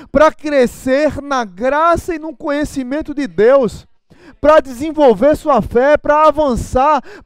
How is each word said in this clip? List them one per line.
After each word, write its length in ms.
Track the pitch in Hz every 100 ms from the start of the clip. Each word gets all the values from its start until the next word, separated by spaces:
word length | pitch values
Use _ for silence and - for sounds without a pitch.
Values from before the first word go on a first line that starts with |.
| 277
pra 220 | 277 302
crescer 880 | - 302 285 240 - 262 269 302 277
na 240 | 285 262
graça 680 | 214 180 254 294 339 339 -
e 40 | 320
no 160 | 311
conhecimento 760 | 254 302 285 294 277 247 294 302
de 140 | 285 247
Deus, 600 | 165 226 277 226 - - _ _ _ - -
pra 200 | 294 311
desenvolver 760 | 269 240 320 302 277 190 277 294
sua 240 | 302 247
fé, 380 | - 233 277 302
pra 300 | - 302 311
avançar, 760 | 294 285 226 - 254 285 285 - -